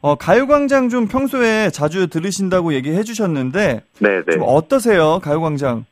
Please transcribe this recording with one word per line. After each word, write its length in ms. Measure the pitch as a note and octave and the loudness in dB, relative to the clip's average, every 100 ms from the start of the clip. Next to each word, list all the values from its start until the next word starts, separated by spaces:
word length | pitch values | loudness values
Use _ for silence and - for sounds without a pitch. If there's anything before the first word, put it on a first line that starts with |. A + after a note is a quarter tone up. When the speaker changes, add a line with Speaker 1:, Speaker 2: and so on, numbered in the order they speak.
Speaker 1:
어, 120 | D3 | 0
가요광장 720 | C#3+ - G#3 C4+ D4 C#4+ C#4 B3+ | -2 2 2 4 2 2 2 2
좀 200 | B3 A3 | 0 -2
평소에 640 | C4 C#4 C4+ A#3 A3 G#3 | -2 -2 0 0 2 0
자주 380 | - D3+ F3 F#3 | 0 -4 0 -2
들으신다고 680 | E3 F3+ F#3+ F#3+ F#3 E3+ | -2 -4 -4 0 0 0
얘기해 280 | C#3 C3 E3 | -2 -2 -2
주셨는데, 800 | A3 A3 G3+ D3+ B2+ E3 G3+ A2 _ _ | -4 -4 -2 -2 -2 0 -2 -2 _ _
Speaker 2:
네네. 220 | - F#2+ E2+ | 0 0 0
Speaker 1:
좀 80 | - - | 0 2
어떠세요, 720 | C#3 D#3+ C4+ A#3 G3 D#3 E3+ | 0 2 0 2 2 4 0
가요광장? 640 | D#3 D3+ D#3+ D3 C#3 A#2 A2 | -2 -2 -2 -2 -4 -4 -8